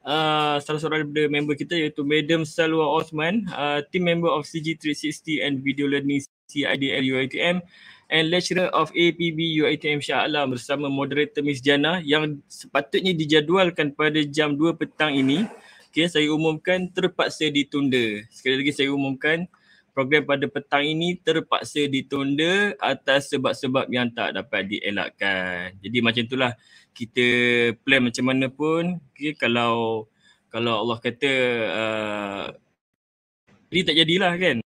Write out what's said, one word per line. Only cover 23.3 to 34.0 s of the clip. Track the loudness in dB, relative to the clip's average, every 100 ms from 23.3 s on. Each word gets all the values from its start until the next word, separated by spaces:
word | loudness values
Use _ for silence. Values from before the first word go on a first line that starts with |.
sebab-sebab | -2 -2 -2 0 0 0
yang | -2 -2
tak | -2 -4 -4
dapat | -4 -4 -2
dielakkan. | -4 -4 -4 -6 _ -2 -2 -2 -6 -8 -12
Jadi | -4 0
macam | 2 0 -2
itulah | 0 -2 -2 _ -20 _
kita | -14 -6 0 2 4 2 2 2 -2 2
plan | 2
macam | 2 0 0
mana | 0 -2
pun, | -2 -2 0 -2 -6 -12 -8
okey, | -8
kalau, | -2 0 2 2 0 -2 -4 -8 _ _ _ _
kalau | -4 -2 0
Allah | -2 -2
kata, | -4 -2 0 2 2 0 -2
ah, | -2 -2 -2 -4 -4 -6 -6 -10 -12 _ _ _ _ _ _ _ _ _ _ _
jadi | -2 2
tak |
jadilah | 4